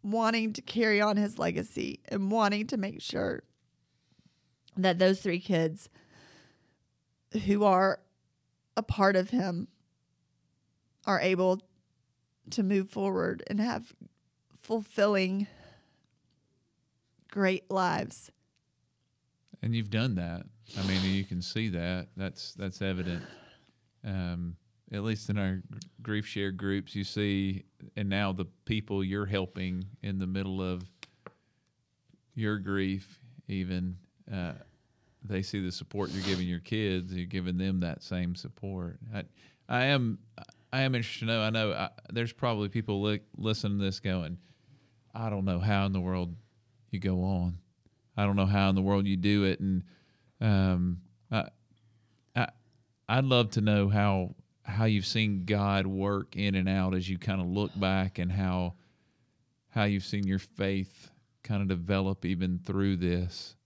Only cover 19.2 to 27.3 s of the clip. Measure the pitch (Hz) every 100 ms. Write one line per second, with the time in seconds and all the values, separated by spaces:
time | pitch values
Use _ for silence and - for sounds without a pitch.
19.2 | _ _ _ - 113 117 104 110 127 92
20.2 | 87 87 - - - - 95 95 95 98
21.2 | 95 90 90 110 113 87 85 90 - -
22.2 | 95 - - - 98 - 98 90 90 87
23.2 | - - - _ _ _ _ _ 110 95
24.2 | 90 87 87 85 _ _ _ 101 110 107
25.2 | - 104 95 92 - - - - 113 107
26.2 | 104 104 98 95 98 98 95 101 95 -
27.2 | 104